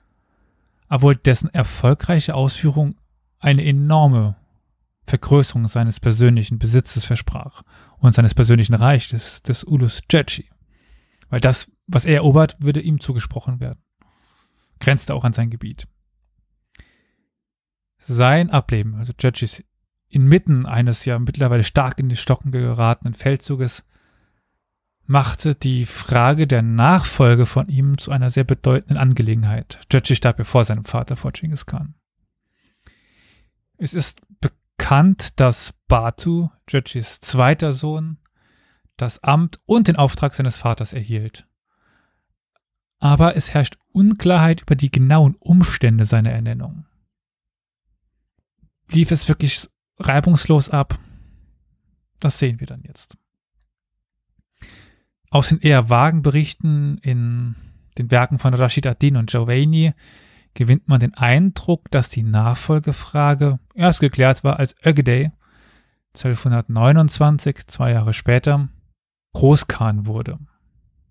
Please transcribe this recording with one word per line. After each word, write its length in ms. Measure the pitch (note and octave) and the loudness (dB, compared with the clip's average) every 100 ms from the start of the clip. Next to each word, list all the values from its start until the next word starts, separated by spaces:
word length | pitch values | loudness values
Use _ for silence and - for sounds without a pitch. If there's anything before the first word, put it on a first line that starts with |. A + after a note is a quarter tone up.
| _ _ _ _ _ _ _ _ - | _ _ _ _ _ _ _ _ -6
obwohl 280 | C3+ C#3 C3+ | 2 4 4
dessen 340 | C3+ B2 D#3+ | 2 0 0
erfolgreiche 800 | - A#2 - B2 D3+ - F3 - | -4 -4 -2 0 0 0 -2 -2
Ausführung 680 | C3 C3+ - D#3 C#3+ D3 - _ _ _ _ | -2 -4 -2 -2 0 -2 -6 _ _ _ _
eine 260 | D3+ C#3 D3+ | 0 2 2
enorme 680 | C#3 C#3+ D#3 D3 B2 G#2+ G2 _ _ _ _ _ _ - | 0 2 4 4 4 0 -4 _ _ _ _ _ _ -6
Vergrößerung 600 | B2+ - C#3+ C3+ A#2+ A2+ | -4 2 2 2 -2 -4
seines 320 | B2 A2+ G#2+ | -2 -4 -2
persönlichen 600 | A#2+ A2 B2 A#2 G#2 A2+ | -2 2 4 4 0 -4
Besitzes 440 | A2 B2 - - | 0 0 0 -4
versprach 600 | - A#2+ - - C3+ - - _ _ _ | -4 -6 -6 -10 -12 -20 -20 _ _ _
und 160 | B2 | 4
seines 220 | A2 A2+ - | 4 4 2
persönlichen 400 | A2+ A#2+ A2 A2+ | 4 4 2 2
Reiches, 680 | A#2+ C#3 - A#2 - - | 2 2 -2 -8 -10 -10
des 220 | - B2 | -8 -8
Ulus 380 | - D3 A#2+ - - | -4 -2 -2 -4 -2
Jurchi. 380 | E3 - - - _ _ _ _ _ _ _ _ | 0 0 -8 -14 _ _ _ _ _ _ _ _
Weil 100 | B2 | 0
das, 320 | C3 B2+ - _ - | 0 0 -4 _ -4
was 180 | D#3+ E3 | -2 0
er 100 | D3 | 2
erobert, 420 | D#3 C#3 D#3 - | 4 4 4 0
würde 200 | C#3+ C#3+ | -4 -2
ihm 200 | E3 D3+ | -2 -4
zugesprochen 600 | - B2 - - - B2 | -4 -6 -6 -8 -8 -8
werden. 240 | B2+ - _ _ _ _ _ _ _ _ _ _ | -10 -12 _ _ _ _ _ _ _ _ _ _
Grenzte 340 | - C3+ - C#3 | -2 -2 -2 -4
auch 80 | |
an 100 | A#2+ | -2
sein 160 | A#2 A#2 | -2 -4
Gebiet. 380 | A2+ A2 - - _ _ _ _ _ _ _ _ - _ _ _ _ _ _ _ _ _ _ _ _ | -6 -14 -16 -20 _ _ _ _ _ _ _ _ -20 _ _ _ _ _ _ _ _ _ _ _ _
Sein 460 | - A#2+ B2 D3+ F3 | -6 0 2 2 2
Ableben, 460 | C#3+ - A2+ G#2+ G#2+ | 0 0 -2 -4 -8
also 180 | A#2 - | -10 -4
Jurchis, 440 | B2+ A#2+ A#2 - - _ _ _ _ | -4 -2 -6 -10 -20 _ _ _ _
inmitten 560 | C#3+ C3+ F3 - C3+ B2+ | 2 4 4 4 0 0
eines 400 | A#2+ A#2+ A2+ - | -2 0 -2 -4
ja 140 | A#2+ | -4
mittlerweile 440 | B2 - C3 A#2+ | -4 -2 0 0
stark 360 | G#2 - C3 - | 0 0 -2 -2
in 100 | C3 | -4
die 60 | A#2+ | -4
Stocken 360 | - B2+ C#3+ | -2 -2 -2
geratenen 600 | B2+ B2 A#2 A2+ A#2 A#2+ | -4 -4 0 0 0 -4
Feldzuges, 720 | A2+ C3+ C3+ - C#3 B2+ - - _ _ _ _ _ _ _ _ _ _ _ - | -6 -2 -2 -4 -6 -6 -8 -16 _ _ _ _ _ _ _ _ _ _ _ -2
machte 500 | C#3 C3+ - D#3 C#3+ | 0 0 -4 -4 -2
die 300 | C3 B2+ A#2+ | -2 -4 -4
Frage 600 | - - B2 A#2+ D3+ D3+ | -8 -2 2 2 2 2
der 160 | B2 | 0
Nachfolge 840 | A2+ A2+ B2+ F#3 - - B2+ A#2+ B2 | 0 2 4 4 2 2 4 4 2
von 220 | - C#3 | 0 -2
ihm 300 | C3+ C#3 C#3 | 0 0 -2
zu 140 | - | -2
einer 180 | C#3 B2+ | -2 -2
sehr 140 | B2+ | -2
bedeutenden 540 | C3 C3+ - B2+ - C#3+ | -2 -2 0 0 0 0
Angelegenheit. 840 | C3 B2+ A2 A2 G#2+ A2 - - - | 0 2 0 -2 -2 -4 -8 -18 -2
Jurchi 240 | C3+ - B2+ | -2 0 0
starb 220 | B2 - | 0 -2
ja 80 | A2 | 0
vor 180 | B2+ | 0
seinem 220 | A#2 A2+ A2 | 0 -2 -6
Vater, 320 | A#2 A#2 B2 | -8 -6 -8
vor 140 | C3 | -8
Genghis 340 | - D#3+ D3+ - | -8 -8 -8 -10
Khan. 300 | - D3 D3+ _ _ _ _ _ _ _ _ _ _ _ _ _ _ _ _ _ - | -12 -12 -16 _ _ _ _ _ _ _ _ _ _ _ _ _ _ _ _ _ -12
Es 160 | F#3 | -8
ist 280 | F3 D3 - _ _ | -6 -8 -10 _ _
bekannt, 1000 | - - _ - - C#3 F3+ G3 - - | -6 -6 _ -10 0 2 4 2 -2 0
dass 340 | C3 A#2+ - - - | 0 0 -8 -10 -2
Batu, 600 | B2 A#2 - E3+ E3+ E3+ - - | 0 0 -6 -4 -4 -4 -8 -8
Jurchis 520 | C#3 - B2 A2+ - | -8 -8 -10 -12 -12
zweiter 540 | - B2+ B2+ D#3 D#3 | -4 2 2 2 -2
Sohn, 440 | C3+ D3+ D#3 D#3+ D#3 _ _ _ _ _ _ _ - | -6 -6 -6 -8 -12 _ _ _ _ _ _ _ -10
das 260 | B2 - | -8 -4
Amt 360 | - D3 E3+ - - | 0 2 0 -4 0
und 220 | A#3 G#3 | 2 4
den 100 | D#3+ | 2
Auftrag 360 | C#3 - C#3+ | 0 0 -4
seines 240 | - C3 - | -2 -4 -4
Vaters 360 | - A2+ A2 | -4 -4 -6
erhielt. 540 | B2+ G#2+ A2+ A2 - _ _ _ _ _ _ _ _ _ _ _ _ _ _ _ _ | -10 -8 -8 -8 -14 _ _ _ _ _ _ _ _ _ _ _ _ _ _ _ _
Aber 360 | C#3+ C#3+ E3 E3 | 2 4 4 0
es 180 | - | -4
herrscht 240 | D3+ C3+ - _ | -2 -4 -6 _
Unklarheit 720 | F#3+ G3+ G#3 F3+ F3+ D#3+ E3 | 0 2 2 2 2 2 2
über 140 | - C#3 | 0 0
die 160 | C#3 | 0
genauen 440 | B2+ C3 D#3 C#3+ - | 2 4 6 4 2
Umstände 720 | - F3+ F3 - A#2 A2+ G#2+ | 2 4 4 2 0 2 2
seiner 260 | A#2 A2 | 0 0
Ernennung. 540 | A#2 A2+ A#2 A#2 - - _ _ _ _ _ _ _ _ _ _ _ _ _ _ _ _ _ _ _ _ | -2 -6 -8 -10 -14 -20 _ _ _ _ _ _ _ _ _ _ _ _ _ _ _ _ _ _ _ _
Lief 200 | D#3+ E3 | 0 2
es 160 | D#3+ - | 0 0
wirklich 420 | D3+ C#3 - - _ _ - | -2 -2 -4 -10 _ _ -8
reibungslos 720 | - C#3 D3 D#3+ - D#3 C#3 | -2 0 2 2 2 0 2
ab? 300 | C#3+ C#3 - - - - _ _ _ _ _ _ _ _ _ | -2 -4 -6 -10 -20 -20 _ _ _ _ _ _ _ _ _
Das 200 | D3 - | -4 -2
sehen 200 | C3+ A#2 | -2 -4
wir 80 | C3 | -10
dann 160 | - | -16
jetzt. 340 | - - - _ _ _ _ _ _ _ _ _ _ _ _ _ _ _ - - _ _ _ _ _ | -20 -20 -20 _ _ _ _ _ _ _ _ _ _ _ _ _ _ _ -20 -20 _ _ _ _ _
Aus 200 | C#3+ C3 | -2 0
den 100 | D#3+ | 0
eher 300 | D3+ C#3 A#2 | 2 2 4
vagen 340 | A#2+ D3 D#3+ | 2 2 0
Berichten 760 | C#3+ C#3+ D3+ - D#3+ D3 C#3+ C#3+ | 0 0 -2 -4 -4 -2 -2 -4
in 580 | C3+ B2 A#2+ A#2+ A#2+ A#2 - - _ - | -4 -4 -4 -4 -8 -10 -18 -20 _ -10
den 100 | A#2+ | 0
Werken 300 | B2 B2 C#3 | 0 0 0
von 160 | C3 B2+ | 0 0
Rashid 320 | B2+ C#3+ C#3 | 0 0 -4
ad-Din 280 | A#2+ C#3+ C3+ | 0 0 0
und 140 | A2+ | -2
Giovanni 640 | B2 A#2 B2+ D3+ D#3+ D#3+ D3+ _ _ _ _ _ - | -2 -2 0 2 2 0 -2 _ _ _ _ _ -2
gewinnt 320 | A#2 C#3+ - | 2 2 2
man 120 | C3 | 2
den 140 | A#2+ | 2
Eindruck, 800 | - A#2+ C3 F#3+ - - E3+ - | 0 0 2 2 -2 -2 -4 -2
dass 180 | D3 B2 | -4 -2
die 140 | - | -4
Nachfolgefrage 1400 | A2 G#2+ A2+ B2 - D#3 D3 - - D3 C#3+ C#3 C#3+ C3 - - | -2 0 0 -2 -2 -2 -2 -6 -6 0 0 2 0 -2 -6 0
erst 240 | F3 E3 | 2 2
geklärt 440 | C#3+ - C3 C3 | 0 2 2 2
war, 140 | C#3 C#3+ | 0 0
als 180 | C3+ - | -4 -2
Ögedei 480 | D#3+ D3 B2 B2 D3+ - _ _ _ _ _ _ _ | 0 2 2 0 -2 -6 _ _ _ _ _ _ _
zwölfhundertneunundzwanzig, 1500 | - B2+ A#2+ C3 A#2 - A2+ A#2+ D3+ D#3 - D3 D3 - - - | -8 -4 -2 0 -2 -2 2 4 4 4 2 2 2 -2 -6 -10
zwei 240 | - A#2+ | -6 -2
Jahre 240 | A#2 A2 A2 | 0 -2 -2
später, 540 | - B2 D3 C#3+ C#3 - _ _ _ _ _ | 0 0 2 0 -2 -10 _ _ _ _ _
Großkhan 720 | - C3+ D3 - - A2+ G#2 G#2 | 0 4 4 2 -4 -2 -2 -4
wurde. 320 | A2 A2+ D3+ D3 _ _ _ _ _ _ | -6 -8 -12 -16 _ _ _ _ _ _